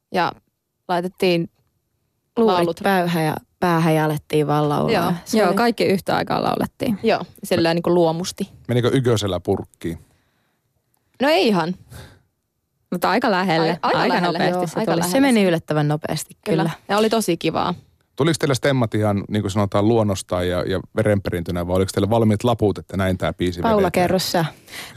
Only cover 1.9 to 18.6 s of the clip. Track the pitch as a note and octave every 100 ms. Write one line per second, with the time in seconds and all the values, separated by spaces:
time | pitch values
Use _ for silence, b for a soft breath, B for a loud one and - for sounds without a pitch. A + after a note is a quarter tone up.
1.9 | _ _ _ _ - A3+ F3+ E3+ E3 G3+
2.9 | F#3+ F3 E3+ D#3 - - _ F3+ E3 E3
3.9 | D#3 D#3 D3 - D#3 D3 D3 D3 D3 D3+
4.9 | - E3+ E3+ - A3 F#3 G3 A#3 A3+ F3
5.9 | F#3+ - - - - - - - - -
6.9 | G3 A3 F3 E3+ - - F3 E3 E3+ E3+
7.9 | F3 E3 E3 F#3 - G3+ - - A#2+ A#2
8.9 | C3+ B2 G#2+ G2+ F2+ G2+ F#2 - _ F2
9.9 | F2 - _ _ _ _ _ _ _ _
10.9 | _ _ - C#4 E4+ C#4 F#3 D#3+ F#3 B
11.9 | B B B _ _ _ _ _ _ _
12.9 | F3+ F3+ F#3 - F#3 F#3+ D#3+ D#3+ E3+ B3
13.9 | C4 - F#3 F3 E3+ F3+ F3+ F3 - -
14.9 | E3+ F3+ C4+ C#4 A3+ F#3+ D#3+ - D3+ D3
15.9 | D3+ - D#3+ - - G#3 F#3+ E3 - -
16.9 | G3+ A3 A3+ G3+ E3 E3 E3 - F3 -
17.9 | _ _ - D#3 D#3 D3+ C#3